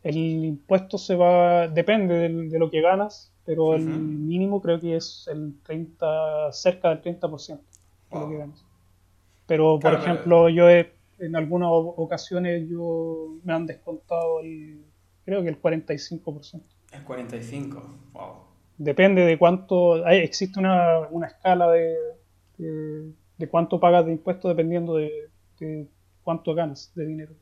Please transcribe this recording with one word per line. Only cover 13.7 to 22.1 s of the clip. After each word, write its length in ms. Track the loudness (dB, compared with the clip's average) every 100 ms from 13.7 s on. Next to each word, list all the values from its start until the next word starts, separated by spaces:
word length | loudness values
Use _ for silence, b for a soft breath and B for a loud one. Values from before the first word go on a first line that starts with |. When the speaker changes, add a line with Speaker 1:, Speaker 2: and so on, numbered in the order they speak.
| -12 -14 -16 _ -4 -2 -4
Speaker 1:
el, 420 | -6 -16 -18 -20 _ _ _ _ -6
creo 160 | -4
que 80 | -4
el 80 | -2
cuarenta 360 | -2 -2 -6
y 40 | -10
cinco 340 | -10 -12 -12
por 120 | -14 -16
ciento. 240 | -20 _ _ _
Speaker 2:
El 100 | -20
cuarenta 320 | -16 -14 -12 -14
y 80 |
cinco, 400 | -12 -12 -12 -14 -20 -20 _
wow. 340 | -18 -18 -20 _ _ _ _
Speaker 1:
Depende 480 | -4 4 4 6 4
de 120 | 6
cuánto, 680 | 4 2 -2 2 2 2 4
hay, 140 | 4
existe 380 | 4 -4 -8 -2
una, 420 | 0 2 4 2 0
una 160 | -8 -8
escala 420 | _ 0 4 6
de, 220 | 4 4 -2 -6